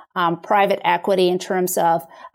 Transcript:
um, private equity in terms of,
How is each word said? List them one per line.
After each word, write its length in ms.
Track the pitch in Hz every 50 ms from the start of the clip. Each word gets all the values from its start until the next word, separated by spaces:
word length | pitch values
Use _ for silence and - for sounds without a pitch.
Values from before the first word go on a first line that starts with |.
| - _ -
um, 240 | 185 175 170 170 170
private 380 | - - 208 202 196 190 196 - -
equity 420 | 170 175 175 - 214 196 185 185 180
in 100 | 180 180
terms 380 | - - 190 185 180 180 -
of, 280 | - 170 170 165 170 170 - - - - -